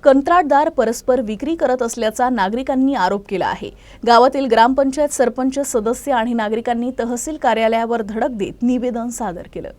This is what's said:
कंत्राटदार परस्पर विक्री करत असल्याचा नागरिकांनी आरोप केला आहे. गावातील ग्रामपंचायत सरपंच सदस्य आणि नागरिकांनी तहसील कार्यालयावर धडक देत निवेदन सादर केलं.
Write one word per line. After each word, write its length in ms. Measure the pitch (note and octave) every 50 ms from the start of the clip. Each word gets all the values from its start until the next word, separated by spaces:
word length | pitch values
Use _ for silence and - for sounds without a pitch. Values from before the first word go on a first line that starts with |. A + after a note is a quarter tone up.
कंत्राटदार 640 | - D4 C4+ C4+ C#4+ - E4+ F4+ F#4 C#4 D4 C#4 D4+ D#4+
परस्पर 520 | D#4+ - A#3 A3 A#3+ - - - B3+ B3+
विक्री 340 | A#3 G#3 G#3+ G3+ - C#4+ E4
करत 280 | E4 D#4+ C4+ B3+ B3+
असल्याचा 460 | B3 A#3 - A#3+ A3+ A3 A3 - B3 B3+
नागरिकांनी 680 | B3+ A3+ F#3+ F#3+ A3 A#3+ C4+ D4+ C#4 C4 C4 C4+ C#4
आरोप 340 | A#3 F3+ F#3 G3 G3+ G3 -
केला 180 | G3+ F3+ D3+
आहे. 240 | G2+ F#2 - - G2+ - - - - - - -
गावातील 400 | A3+ A#3 A3+ B3 C#4 - C#4 C#4
ग्रामपंचायत 640 | B3+ A3+ A3 A3+ B3 C4 C#4 C#4 C4+ C4 D4+ D4 D4
सरपंच 460 | - - B3+ A#3+ A#3 - B3+ C4 C4 C4+ C#4+
सदस्य 460 | - - A#3+ G#3 A3+ B3 A#3+ - C#4+
आणि 200 | C4+ A#3 A3 A#3+
नागरिकांनी 580 | A#3+ A#3 G#3+ G#3 A3 A3 A3+ B3 A#3+ A#3 A#3+ B3 B3 -
तहसील 380 | A#3 A#3 A#3+ A#3+ - D#4 D#4
कार्यालयावर 640 | D#4 - B3+ A3+ A3 A3+ A3 A3+ A3+ A3+ A3+ A#3+ A#3
धडक 280 | G#3+ G3+ G#3 A3 A3+ D4
देत 320 | B3 G#3 G3 - - -
निवेदन 460 | A#3+ A#3+ B3 B3 A3+ B3 A3 A#3+ A3+ B3
सादर 340 | A#3 - A#3+ G3+ E3+ F3+ - - -
केलं. 160 | F3+ B2 - -